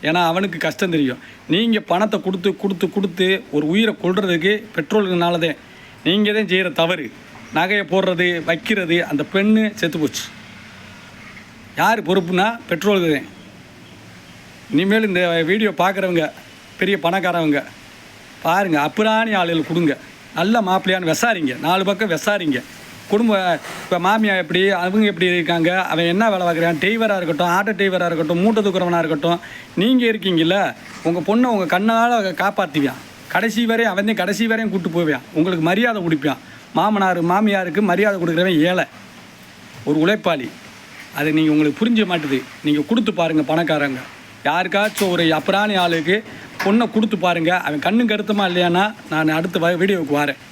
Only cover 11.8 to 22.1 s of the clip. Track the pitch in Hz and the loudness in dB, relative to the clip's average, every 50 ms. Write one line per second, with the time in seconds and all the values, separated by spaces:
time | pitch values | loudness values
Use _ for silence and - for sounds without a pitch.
11.8 | 160 196 226 220 175 147 180 196 180 165 185 175 190 214 233 233 - - 175 160 | 2 2 2 2 0 0 0 0 2 0 0 0 2 0 0 -4 -6 -6 -6 -2
12.8 | 180 202 208 196 175 165 151 135 123 - - - - - - - - - - - | 0 2 2 2 2 2 0 0 -2 -8 -18 -20 -20 -20 -20 -20 -20 -20 -20 -20
13.8 | - - - - - - - - - - - - - - - - - - - 143 | -20 -20 -20 -20 -20 -20 -20 -20 -20 -20 -20 -20 -20 -20 -20 -20 -14 -2 0 0
14.8 | 180 196 208 220 220 214 185 175 180 175 170 165 165 156 190 214 220 208 170 - | 2 2 2 2 2 2 0 0 0 2 2 0 2 2 0 2 2 0 0 0
15.8 | 175 190 196 196 190 185 180 165 156 147 - - - - - - - - - - | 0 0 0 0 -2 0 0 0 0 -2 -6 -10 -20 -20 -20 -20 -20 -20 -8 -4
16.8 | - 175 202 175 151 170 175 196 170 180 175 175 165 156 147 139 135 - - - | -2 0 0 0 0 0 0 0 0 0 0 0 0 2 0 0 -2 -6 -16 -20
17.8 | - - - - - - - - - - - - - 160 165 190 202 190 160 147 | -20 -20 -20 -20 -20 -20 -20 -20 -20 -20 -20 -6 -2 0 2 2 2 2 0 0
18.8 | 143 156 - - 214 220 220 220 226 226 214 196 175 170 170 165 147 - 170 170 | 0 -2 0 0 2 2 2 2 0 0 0 0 0 0 0 -2 -2 -2 -2 0
19.8 | 175 151 139 - - - - - - - - - 170 196 226 240 214 185 185 190 | 0 0 0 -2 -8 -20 -20 -20 -20 -14 -4 -2 0 2 2 2 2 2 0 0
20.8 | 185 190 190 185 180 160 160 - - 240 220 185 160 131 123 127 135 156 180 190 | 2 0 -2 0 0 -2 0 2 2 0 0 0 -2 -4 -4 -2 0 0 0 2
21.8 | 190 180 202 185 226 208 | 2 0 0 -2 0 -2